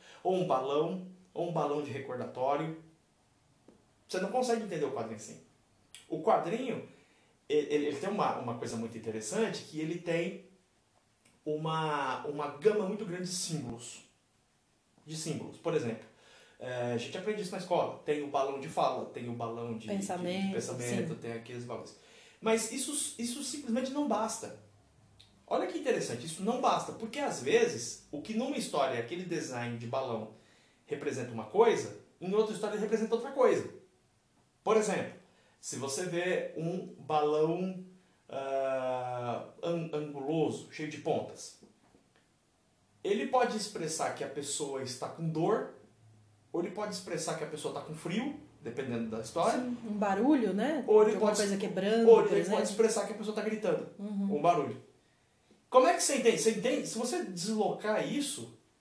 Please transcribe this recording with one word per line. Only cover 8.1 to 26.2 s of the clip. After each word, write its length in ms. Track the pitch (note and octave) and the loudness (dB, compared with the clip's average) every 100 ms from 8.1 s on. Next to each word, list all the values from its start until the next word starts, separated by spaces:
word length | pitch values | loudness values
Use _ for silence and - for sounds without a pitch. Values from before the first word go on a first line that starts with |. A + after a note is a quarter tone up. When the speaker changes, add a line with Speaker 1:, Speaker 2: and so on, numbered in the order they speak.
Speaker 1:
uma, 260 | G#3+ C3+ - | 0 0 0
uma 180 | A#2+ A#2+ | -4 -6
coisa 180 | A#2 A#2 | -6 -6
muito 200 | A2+ A2+ | -6 -8
interessante, 640 | A2+ A2 - G3+ G#3 - | -8 -6 -4 -2 0 -2
que 160 | - D#3 | -8 -6
ele 180 | D#3 F3 | -4 -4
tem 460 | E3+ E3 F#3+ - - - _ _ _ _ _ _ _ _ | -2 -2 -2 -6 -14 -20 _ _ _ _ _ _ _ _
uma, 800 | D3+ D3+ D#3+ D#3 D#3 D3 C#3 B2+ D3 | -6 -2 0 0 0 0 0 -2 -4
uma 220 | C#3+ C#3+ C#3 | -4 -6 0
gama 280 | G3 G#3+ F#3+ | 4 4 2
muito 180 | G#3 | -4
grande 200 | A3 F3+ | -6 -6
de 100 | F3+ | -6
símbolos. 680 | - - D3+ A#2+ A2+ - - - _ _ _ _ _ _ _ _ _ D3+ | -6 -4 -4 -6 -10 -12 -18 -20 _ _ _ _ _ _ _ _ _ -14
De 100 | D#3 | -8
símbolos. 400 | D#3+ B2 - - | -6 -6 -8 -6
Por 160 | E3 | -2
exemplo, 300 | D#3 A#2+ A2 - - - - - - | 0 0 -4 -10 -20 -20 -20 -20 -14
é, 320 | B2+ B2 A#2+ | -8 -4 0
a 40 | A#2+ | -2
gente 200 | - F#3 | -2 -4
aprende 240 | G#3 G#3 | -4 -4
isso 80 | F#3 | -4
na 60 | G3 | -6
escola. 420 | - E3+ - - | 0 2 2 -2
Tem 180 | - D3 | -2 -2
o 60 | C#3+ | 0
balão 320 | C#3 C#3 C3+ | 0 0 -2
de 80 | D#3+ | -4
fala, 380 | - C#3+ A2 - | 0 2 0 -6
tem 220 | C3 A#2+ | -8 -8
o 40 | |
balão 380 | A#2 A2+ A#2 A#2 | -6 -6 -4 -6
de, 60 | A2 | -6
de, 60 | - | -4
de 60 | |
Speaker 2:
Pensamento, 580 | G3 G3 F3+ F3 F#3+ G3 | -4 -2 -4 -2 -2 0
Speaker 1:
pensamento, 540 | F#3+ - B2 B2 A#2+ A2+ | -2 -4 -4 -2 -2 -2
Speaker 2:
sim. 40 | A2+ | -4
Speaker 1:
tem 120 | A#2 | -8
aqueles 320 | A2+ A#2+ A#2+ | -8 -10 -12
balões. 320 | A#2+ A2+ - - - - - - | -10 -10 -12 -18 -20 -20 -20 -4
Mas 300 | A3 A3+ A3 | 2 2 2
isso, 420 | C4 D4+ D4 - - | -4 -4 -4 -6 -4
isso 220 | A#3 C#4+ | -6 -4
simplesmente 480 | - D4 - A#3+ - | -6 -6 -2 -2 0
não 140 | D4 C#4+ | -2 0
basta. 520 | G#3+ A3 - - - - - _ _ - - - _ - | 0 -2 -4 -10 -12 -20 -20 _ _ -20 -20 -20 _ -2
Olha 200 | - F#4 | 0 0
que 120 | E4+ | -2
interessante, 460 | C4 G3 - A#2+ | 0 0 0 -4